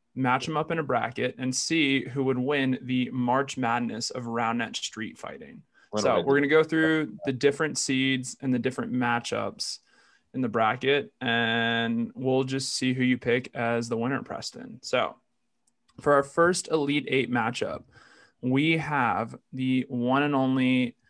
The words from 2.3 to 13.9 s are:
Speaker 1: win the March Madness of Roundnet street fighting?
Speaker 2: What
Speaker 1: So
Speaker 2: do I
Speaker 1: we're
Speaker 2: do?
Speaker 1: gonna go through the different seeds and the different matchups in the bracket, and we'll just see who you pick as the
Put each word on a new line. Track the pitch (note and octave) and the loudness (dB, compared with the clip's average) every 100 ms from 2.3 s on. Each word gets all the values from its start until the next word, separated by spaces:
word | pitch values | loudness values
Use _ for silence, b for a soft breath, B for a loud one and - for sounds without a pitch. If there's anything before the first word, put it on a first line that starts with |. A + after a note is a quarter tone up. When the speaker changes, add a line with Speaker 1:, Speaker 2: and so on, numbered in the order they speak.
| B2+ | 0
Speaker 1:
win | C3 C#3+ C3 B2+ | 0 0 0 -2
the | B2 B2+ A#2+ | -2 -2 0
March | B2+ A#2+ B2+ C#3 C3+ | -2 0 0 0 -2
Madness | A#2 A#2+ A#2 A2 - | 0 0 -2 -6 -8
of | B2+ | -8
Roundnet | A#2 A#2 A2+ A#2+ A2 - | -6 -2 0 -2 -4 -6
street | - A2 A2 - | -8 -8 -10 -10
fighting? | - C#2+ C#2+ - - b b | -14 -14 -16 -20 -20 b b
Speaker 2:
What | G#2+ | 0
Speaker 1:
So | B2+ G#2 | 2 2
Speaker 2:
do | |
I | |
Speaker 1:
we're | F2 C#3 | 4 4
Speaker 2:
do? | |
Speaker 1:
gonna | C#3+ | 6
go | D#3 | 4
through | D#3 D#3+ D#3+ D#3 D3+ - | 4 2 4 2 -2 -4
the | - | -6
different | C3 C#3+ C#3 D#3 C#3 | 2 2 2 -2 -2
seeds | - C3 C3+ C3 B2+ - | 0 2 2 0 -4 -6
and | C3+ | 0
the | B2 | 0
different | B2 C3 A#2 | 0 -2 -4
matchups | B2 A#2+ A#2+ - G#2+ G2+ - - - b b b b _ | -2 0 0 -2 -4 -4 -6 -10 -10 b b b b _
in | C3 | -6
the | B2 | -2
bracket, | A2+ A2 B2 C3+ C#3+ - _ | 2 2 2 2 0 -2 _
and | B2 A#2 A2+ A#2 A2+ A#2 A2+ A#2 A#2 | 0 2 2 2 0 0 0 -2 -4
we'll | - C3 C3 | -4 0 0
just | C3+ C3+ C3+ | 0 -2 -4
see | - C3 | -2 0
who | B2+ | 2
you | B2+ A#2+ | 2 2
pick | B2 B2 B2+ | 2 0 -2
as | - A#2 A#2 | -4 -2 -2
the | A#2 | -2